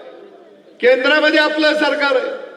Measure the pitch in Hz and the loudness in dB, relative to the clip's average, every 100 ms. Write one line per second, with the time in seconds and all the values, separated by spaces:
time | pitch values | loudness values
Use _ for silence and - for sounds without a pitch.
0 | - - - - - - - - 240 262 | -20 -20 -20 -20 -20 -20 -20 -2 2 2
1 | 277 302 302 311 302 302 302 302 294 285 | 2 2 2 2 0 0 0 0 -2 -2
2 | 285 262 - - - | -2 -2 -4 -10 -14